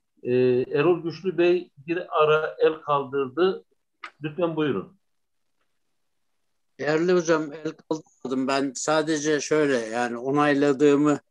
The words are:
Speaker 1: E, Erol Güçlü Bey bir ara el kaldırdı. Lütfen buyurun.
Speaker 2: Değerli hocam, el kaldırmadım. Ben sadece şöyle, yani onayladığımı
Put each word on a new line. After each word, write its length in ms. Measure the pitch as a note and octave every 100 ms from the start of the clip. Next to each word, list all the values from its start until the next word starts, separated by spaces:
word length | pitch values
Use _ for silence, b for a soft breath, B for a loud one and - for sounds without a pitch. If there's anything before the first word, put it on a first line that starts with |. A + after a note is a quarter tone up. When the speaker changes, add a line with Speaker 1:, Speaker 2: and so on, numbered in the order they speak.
| _ _
Speaker 1:
E, 100 | B2 B2+ B2+ B2 B2+
Erol 320 | C#3+ D#3+ E3+
Güçlü 340 | E3 D3 F#3+ D#3+
Bey 320 | F3 F3+ - -
bir 460 | C#3+ E3+ - D#3+
ara 320 | D3+ D#3 D#3 -
el 140 | D#3+
kaldırdı. 920 | D#3 - C#3+ B2+ C#3 C3 C3+ F#3 - - _ _ _ - -
Lütfen 320 | D3+ D3 E3+ D#3
buyurun. 420 | D3 G2 - _ _ _ _ _ _ _ _ _ _ _ _ _ _ _ _ _ _ -
Speaker 2:
Değerli 340 | C#3 D#3+ F3+
hocam, 380 | F3+ E3 D#3+ D#3
el 180 | D#3 D#3
kaldırmadım. 760 | D#3 _ D#3 - _ B2+ C3 C3
Ben 240 | C3+ C#3 B2
sadece 640 | - D#3 D#3 D3+ D3+ D3
şöyle, 380 | - D#3 C#3+ B2+
yani 400 | A2 A#2+ A#2+ A#2
onayladığımı 1000 | C3+ D3 D3 C#3 D3 C3 D3 C#3+ D3 C#3+ -